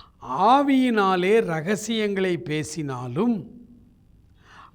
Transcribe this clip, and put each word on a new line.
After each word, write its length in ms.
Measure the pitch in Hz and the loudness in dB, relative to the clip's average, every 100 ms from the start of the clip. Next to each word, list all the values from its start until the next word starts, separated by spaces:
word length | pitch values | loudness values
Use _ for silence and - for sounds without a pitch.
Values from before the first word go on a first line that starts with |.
| - _ | -20 _
ஆவியினாலே 1200 | - 135 202 269 285 269 254 220 190 185 180 226 | -8 0 4 4 4 2 2 2 2 2 2 2
ரகசியங்களை 920 | 185 160 156 214 214 226 208 196 190 170 | 2 -4 -2 -4 -2 -2 -2 0 -2 -2
பேசினாலும், 1300 | 123 151 151 170 147 127 127 127 240 214 - - - - - _ _ _ _ _ - - - | -4 -4 -4 -6 -6 -6 -6 -2 -2 -2 -6 -18 -20 -20 -20 _ _ _ _ _ -20 -20 -20